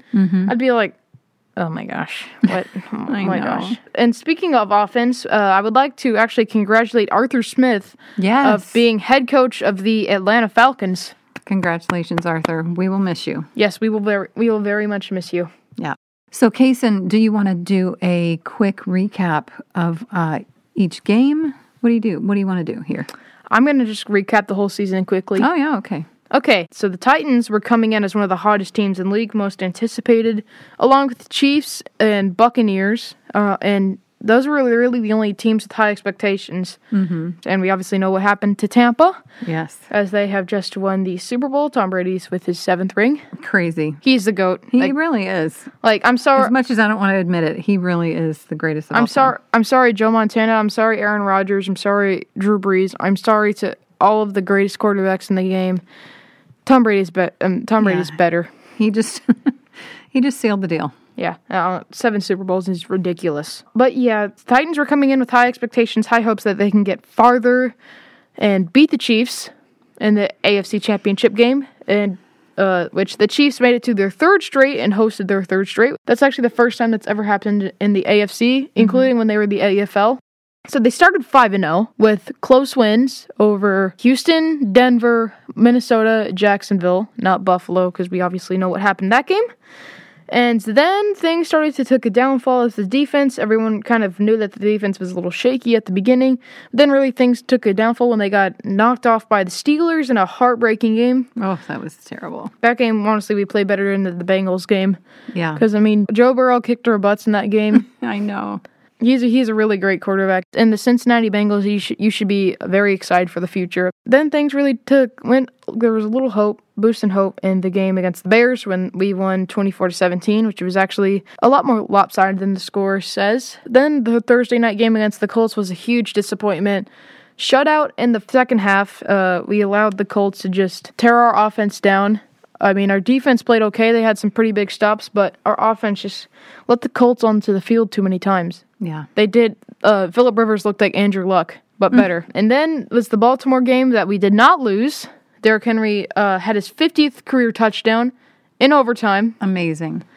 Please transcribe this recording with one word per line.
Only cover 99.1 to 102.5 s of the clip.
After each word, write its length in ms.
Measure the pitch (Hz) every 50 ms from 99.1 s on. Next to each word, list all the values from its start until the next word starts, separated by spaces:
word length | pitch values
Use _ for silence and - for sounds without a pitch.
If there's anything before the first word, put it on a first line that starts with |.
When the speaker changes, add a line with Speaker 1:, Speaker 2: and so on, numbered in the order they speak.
| 226 220 - -
Speaker 2:
by 160 | 214 202 190
the 80 | 180
Steelers 580 | - - - 285 302 302 339 339 330 320 285 247
in 60 | 247
a 100 | 208 185
heartbreaking 680 | 185 - - 254 247 247 233 240 226 220 214 240 220 220
game. 320 | 226 240 247 254 262 247 - - 233
Speaker 1:
Oh, 200 | 208 190 185 - - -
that 120 | - -
was 160 | - - - _
terrible. 520 | _ - - - - - - - - -